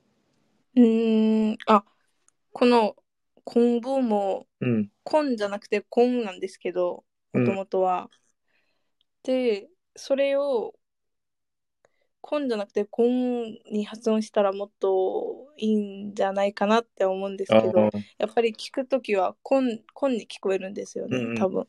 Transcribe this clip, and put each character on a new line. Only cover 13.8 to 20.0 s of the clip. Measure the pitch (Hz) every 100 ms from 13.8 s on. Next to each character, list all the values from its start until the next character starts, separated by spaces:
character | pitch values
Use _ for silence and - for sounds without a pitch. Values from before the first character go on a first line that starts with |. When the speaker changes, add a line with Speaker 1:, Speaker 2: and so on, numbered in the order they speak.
Speaker 1:
発 | 208 220 226
音 | 220
し | 214
た | 214
ら | 196
も | 196
っ | 202 -
と | 190 190 185 208 - - 185 202
い | 220
い | 214
ん | 202 196 208
じ | 202
ゃ | 196
な | 196
い | 202
か | 202 202
な | 226
っ |
て | - -
思 | 190 190
う | 196
ん | 196
で | 190
す |
け | 110
ど、 | -
Speaker 2:
あ | 214 214
ー。 | 208 - -
Speaker 1:
や | 208
っ |
ぱ | -
り | 233
聞 | 220 -
く | -
と | 262 262
き | -
は | 196 185 -
コ | - 269
ン、 | 254 220 _
コ | -